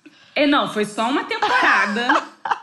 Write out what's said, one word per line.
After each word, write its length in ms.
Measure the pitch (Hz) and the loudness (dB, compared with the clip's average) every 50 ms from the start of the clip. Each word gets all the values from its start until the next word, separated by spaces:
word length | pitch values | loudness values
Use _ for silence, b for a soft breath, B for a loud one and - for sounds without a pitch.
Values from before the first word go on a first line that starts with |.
| _ B B B B B B | _ B B B B B B
É, 100 | - 294 | 0 2
não, 260 | 285 294 254 208 170 - | 2 2 2 0 0 -2
foi 120 | 214 214 | -4 -4
só 260 | 208 - - 220 240 | -4 -2 -4 -2 0
uma 140 | 277 349 440 | 0 -2 -2
temporada. 840 | - 440 453 427 403 494 - 349 311 - 190 202 202 208 233 240 247 302 - - - - | -4 -4 -2 -2 0 2 2 4 4 4 2 2 0 -2 -4 0 0 0 0 0 -4 -16
<laughs> 40 | _ - - - - | _ -4 -4 -4 -4